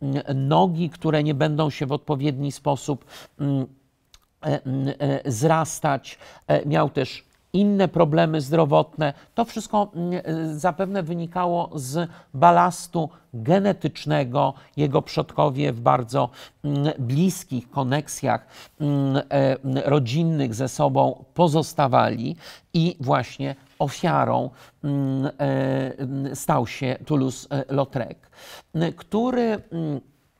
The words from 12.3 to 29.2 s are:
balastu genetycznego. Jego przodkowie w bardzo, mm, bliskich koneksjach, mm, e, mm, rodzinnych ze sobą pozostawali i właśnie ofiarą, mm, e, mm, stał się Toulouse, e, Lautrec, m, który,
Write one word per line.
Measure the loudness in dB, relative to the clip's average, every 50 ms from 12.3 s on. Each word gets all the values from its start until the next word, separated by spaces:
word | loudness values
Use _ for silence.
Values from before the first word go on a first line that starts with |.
| 2
balastu | 6 8 8 8 8 6 4 0 -4 -8 -6 -4 -4 -4 -4 -6 -14 _ _ -12
genetycznego. | -2 2 4 4 4 4 2 0 0 -2 -6 -6 -4 -2 0 0 0 0 0 0 2 2 0 0 -6 -14 -8 -2
Jego | 0 0 2 2 0
przodkowie | 0 0 -2 -4 -4 -2 0 0 0 0 0 0 -2 -2
w | -2 0
bardzo, | 2 2 2 2 0 -2 -2 -2 -2 -2 -4 -12 -20 -20 _ _ -4
mm, | -2 0 0 0 0 -2 -2
bliskich | -2 -2 0 2 2 0 0 -4 -8 -8 -6 -6 -6 -6
koneksjach, | -6 -4 -2 0 0 -2 -2 -6 -8 -4 -2 -2 -2 -2 -4 -8 -20 -20 -20 -16 _ -4
mm, | -2 0 0 0 0 0 0
e, | 0 -2 0
mm, | 0 2 2 2 0 -2 -2 -4 -2 -2 0
rodzinnych | 0 0 0 0 0 0 0 0 0 0 0 -2 -2 -2
ze | -4 -4 -4
sobą | -2 0 0 2 2 2 2 2 0 -4 -12 -6 0
pozostawali | 2 2 4 4 2 0 0 -2 0 0 4 4 4 4 2 0 -2 -6 -6 -8 -10 -14 -20 -20 -20 _ _ 0
i | 0 0 0 0 -2
właśnie | -2 0 0 0 0 -4 -8 -8 -8 -8 -8 -10 _ _ _ -4
ofiarą, | -4 -4 -4 -2 -2 0 2 2 2 2 0 -2 -2 -6 -10 -16 -20 -20 _ _ -6
mm, | -4 -2 -2 -2 -2 -2 -2 -4
e, | -4 -4 -4 -2 -2 0 0 0 0 -2 -2 -4 -4 -6 -8
mm, | -8 -6 -6 -6 -6 -6 -8
stał | -6 -2 0 0 0 0
się | -2 -6 -6 -4 -4 -4 -4 -4
Toulouse, | 0 0 2 2 0 -2 -6 -8 -6
e, | -4 -4 -4 -2 0
Lautrec, | 0 0 0 -2 -6 -6 -6 -10 _ _ _ _ -20 -20 -20 -20 -20 -14 _ -4
m, | -2 -2 -2
który, | -4 -8 -8 -4 -2 -2